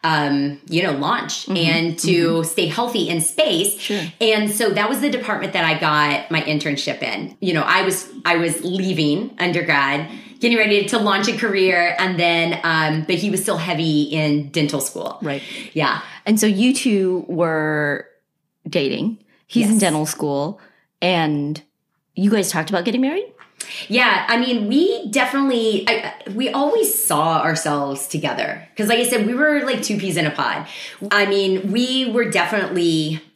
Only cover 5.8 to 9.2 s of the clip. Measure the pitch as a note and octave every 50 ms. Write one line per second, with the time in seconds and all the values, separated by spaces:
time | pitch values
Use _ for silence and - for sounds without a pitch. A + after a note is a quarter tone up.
5.8 | E3+ D#3 D3+ D3+ D3 D3 C#3+ - - - E3 D#3+ D3 D3+ D#3 D3 - D#3+ C#3+ C3+
6.8 | - - C3 - C3 A#2+ G#2 F#2+ - - - _ - F3+ E3 D#3 C3+ - E3+ A3
7.8 | - F#3 F3+ - - - - - - E3+ E3+ E3 E3+ E3 D#3 - - F3 F3+ F#3+
8.8 | F#3 F#3+ F#3 D#3 D#3+ D3 D3 F3+